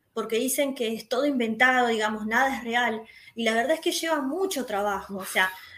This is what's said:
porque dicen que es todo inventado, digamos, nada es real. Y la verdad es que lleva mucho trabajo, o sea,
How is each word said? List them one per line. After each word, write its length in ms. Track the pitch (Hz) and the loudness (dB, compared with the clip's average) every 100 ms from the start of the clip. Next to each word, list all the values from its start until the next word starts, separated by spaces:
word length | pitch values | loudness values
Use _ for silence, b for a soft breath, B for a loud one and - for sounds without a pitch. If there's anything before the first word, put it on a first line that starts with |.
| _ | _
porque 240 | 220 208 226 | -8 -2 0
dicen 380 | 262 294 277 | 0 0 -2
que 180 | 262 220 | -2 -4
es 140 | 214 - | -4 -4
todo 160 | 247 | 0
inventado, 640 | 294 262 220 220 254 254 240 | 2 2 0 2 4 4 4
digamos, 380 | 220 214 214 214 | 2 0 -2 -2
nada 280 | 233 269 233 | 2 2 0
es 80 | |
real. 380 | 233 240 240 220 B B B | -2 0 0 -2 B B B
Y 100 | 226 | -2
la 100 | 226 | 0
verdad 180 | 226 254 | 2 2
es 80 | 320 | 2
que 120 | 349 | 0
lleva 280 | 330 330 302 | 0 0 0
mucho 460 | 262 339 381 277 226 | 0 -2 -2 -2 -2
trabajo, 500 | 202 208 196 - 196 | -2 0 -2 -6 -10
o 80 | |
sea, 260 | 190 202 185 B B | -4 2 2 B B